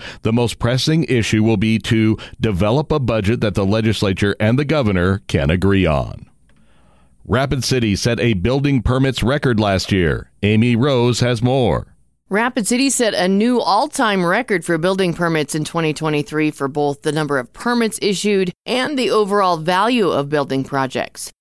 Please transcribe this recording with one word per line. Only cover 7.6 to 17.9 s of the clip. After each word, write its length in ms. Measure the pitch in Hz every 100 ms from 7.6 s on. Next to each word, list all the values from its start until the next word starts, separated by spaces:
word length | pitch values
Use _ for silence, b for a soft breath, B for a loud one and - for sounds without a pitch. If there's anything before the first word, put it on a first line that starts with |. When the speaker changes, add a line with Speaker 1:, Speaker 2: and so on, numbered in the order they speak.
Speaker 1:
City 320 | - 131 113 95
set 240 | 120 117
a 140 | 120
building 500 | 98 113 135 143 135
permits 400 | 117 131 135 123
record 340 | 107 147 135 107
last 320 | 107 95 -
year. 400 | 98 82 62 - _
Amy 320 | 101 110 120 117
Rose 460 | 143 127 120 117
has 200 | 123 120
more. 540 | 120 135 113 64 - - _ _ _
Speaker 2:
Rapid 400 | 196 240 247 190
City 220 | 254 269
set 240 | 240 233
a 160 | - 180
new 320 | 196 233 247
all-time 640 | - 196 302 - 233 196 175
record 400 | 202 254 190 165
for 120 | 170
building 360 | 175 190 185
permits 420 | 160 170 160 147 160
in 80 |
twenty 300 | 151 170 160
twenty-three 580 | 147 156 151 147 151 151
for 160 | - 135
both 340 | 151 147 139
the 120 | 156
number 260 | 151 151 139
of 140 | 120
permits 440 | - 240 240 220